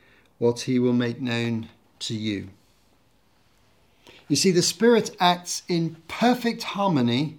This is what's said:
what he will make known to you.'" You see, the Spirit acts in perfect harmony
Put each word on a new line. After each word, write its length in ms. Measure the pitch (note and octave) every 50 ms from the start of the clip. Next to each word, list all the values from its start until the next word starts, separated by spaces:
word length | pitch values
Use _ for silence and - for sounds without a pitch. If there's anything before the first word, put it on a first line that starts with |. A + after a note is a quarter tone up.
| _ _ _ _ _ _ _ -
what 220 | A#2+ A#2+ A#2+ -
he 180 | - C3 B2+ B2
will 140 | B2 B2 A#2+
make 280 | B2 B2 A#2 A#2 -
known 480 | C3+ A#2+ A#2 A#2 A#2 A#2 A#2 A2+ A2+ - - _ _ _ _ -
to 160 | - - A#2
you.'" 340 | G#2+ G#2+ A2 G2+ F#2+ F#2+ G2 - _ _ _ _ _ _ _ _ _ _ _ _ _ _ _ _ _ _ _ _ _ _ _ _ _ _ _ _ _ _ - - - _
You 80 | - D3
see, 140 | - - F#3+
the 140 | E3 F3+ E3
Spirit 520 | - - - A3 A#3+ A#3 G#3+ G#3+ - - -
acts 420 | F3+ F3+ F3+ F3+ - - - - -
in 300 | - F3 E3 E3 D#3 D#3+ - _
perfect 560 | - - - A3 B3 B3 B3 - A#3 - - -
harmony 760 | - - G3 G3+ G3 D#3+ C3+ A#2+ A#2+ A#2+ C3 D#3 - -